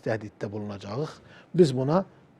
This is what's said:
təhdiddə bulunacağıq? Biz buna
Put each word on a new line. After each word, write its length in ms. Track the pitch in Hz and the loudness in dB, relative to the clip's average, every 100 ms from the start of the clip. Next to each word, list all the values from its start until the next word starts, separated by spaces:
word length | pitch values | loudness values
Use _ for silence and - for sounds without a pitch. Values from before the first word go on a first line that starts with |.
təhdiddə 460 | - 110 107 - 110 | -4 -4 -6 -10 -8
bulunacağıq? 600 | 107 104 101 101 113 151 - - - - | -6 -8 -10 -8 -6 -6 -8 -20 -20 0
Biz 180 | 160 160 127 | 4 6 4
buna 280 | 131 175 196 - - _ | 2 2 0 -8 -20 _